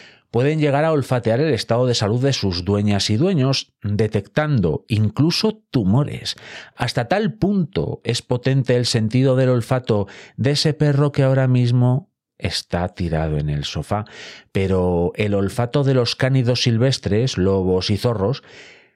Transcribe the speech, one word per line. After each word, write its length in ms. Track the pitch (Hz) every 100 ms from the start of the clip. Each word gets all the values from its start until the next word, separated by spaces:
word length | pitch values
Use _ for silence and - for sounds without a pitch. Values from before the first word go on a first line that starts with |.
| - - _
pueden 240 | 113 135 156
llegar 260 | 147 139
a 60 | 156
olfatear 480 | 156 127 127 110 113
el 160 | 160
estado 320 | 120 - 113 127
de 80 |
salud 260 | 120 104 120
de 120 | 139
sus 320 | 127 98 87
dueñas 440 | 90 101 104 101 -
y 80 | 107
dueños, 560 | 175 180 131 131 - _
detectando 1000 | 104 101 107 104 98 - 151 139 87 71 -
incluso 760 | 107 107 - 151 - 220 214 _
tumores. 640 | 135 95 113 151 123 - - - - -
Hasta 320 | - 123 - 117
tal 280 | 196 214
punto 680 | - 185 202 156 - - -
es 180 | - 117
potente 540 | - 123 - 135 123
el 100 | 123
sentido 520 | 123 117 110 127 135 127
del 140 | 127
olfato 580 | 127 113 127 - 107 98 - - -
de 140 | 117
ese 240 | 147 160
perro 380 | 147 147 139 147
que 100 | 139
ahora 240 | 135 135 131
mismo 640 | 127 120 123 123 127 - _ _ -
está 520 | 92 - - 87 90
tirado 500 | - 87 80 80 76
en 100 | 73
el 140 | 73
sofá. 440 | 71 82 73 101 107 - - - -
Pero 600 | 101 95 92 90 87 87
el 200 | - 104
olfato 500 | 101 98 - 120 147
de 100 | 135
los 220 | 131 117 -
cánidos 480 | 131 135 120 123
silvestres, 720 | - 113 127 123 - 104 127 -
lobos 520 | 92 98 92 92 -
y 60 | 101
zorros, 460 | 123 110 95 143 - - - - _